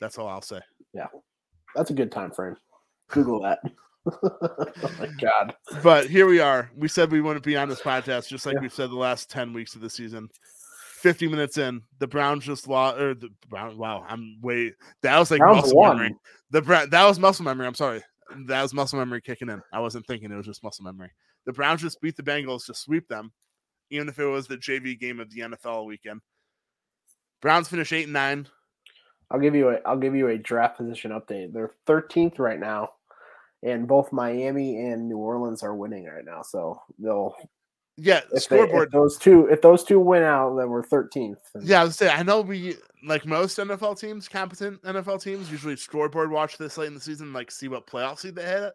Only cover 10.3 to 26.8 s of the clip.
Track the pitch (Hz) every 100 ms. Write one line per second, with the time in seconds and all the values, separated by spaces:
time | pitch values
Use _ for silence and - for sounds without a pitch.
10.3 | - _ - - - - - 180 165 165
11.3 | 156 143 156 131 123 - - 135 147 143
12.3 | 147 131 139 131 131 131 127 143 123 117
13.3 | 101 - 101 113 110 110 101 78 117 113
14.3 | 110 120 120 117 - - _ 135 151 170
15.3 | 156 170 202 139 143 202 120 113 - _
16.3 | _ _ 151 147 170 143 165 202 180 190
17.3 | 185 160 131 127 123 139 113 - _ -
18.3 | 135 131 131 139 139 135 139 123 120 -
19.3 | 120 123 104 - 104 117 117 107 117 104
20.3 | 104 104 101 107 - 95 95 90 _ _
21.3 | _ - 127 143 160 165 - 160 147 143
22.3 | 147 131 123 - - - 160 - 110 110
23.3 | _ _ _ _ _ _ 147 147 131 143
24.3 | 139 135 127 139 135 127 120 123 120 107
25.3 | 113 117 117 120 113 110 107 107 110 _
26.3 | _ _ _ _ _